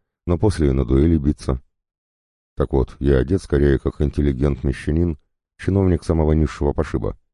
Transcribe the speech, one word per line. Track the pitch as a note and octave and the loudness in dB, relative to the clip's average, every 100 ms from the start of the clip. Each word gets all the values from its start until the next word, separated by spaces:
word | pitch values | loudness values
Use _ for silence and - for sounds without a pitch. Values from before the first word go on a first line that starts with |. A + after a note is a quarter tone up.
| _ _ - | _ _ -4
но | F2 | 0
после | G#2+ - C#2+ | 0 2 2
на | C2 | 2
дуэли | A#1+ C2+ E2 D#2+ | 2 2 4 2
биться. | C2+ - - B1+ - _ _ _ _ _ _ _ _ - | 0 -2 -4 -6 -8 _ _ _ _ _ _ _ _ -6
Так | C#2 | -2
вот, | C#2 B1+ - | 0 -2 -2
я | C#2 C2 | 2 2
одет | B1+ F#2+ | 2 -2
скорее | - C#2+ C#2+ C2 | 0 2 2 2
как | - - | -2 -4
интеллигент-мещанин, | D2 - C#2+ B1+ C#2+ C2+ C#2 - - D#2 F2 D#2 _ _ _ - | -4 0 -2 0 -2 -2 -4 -4 -4 -2 -2 -4 _ _ _ -10
чиновник | - G2 F#2+ E2+ | -2 0 2 0
самого | - D#2+ D#2 | 0 0 2
низшего | D#2 D2+ - C#2+ | 2 0 -2 -4
пошиба. | C2+ D2+ - G1+ - _ | -2 -4 -4 -6 -10 _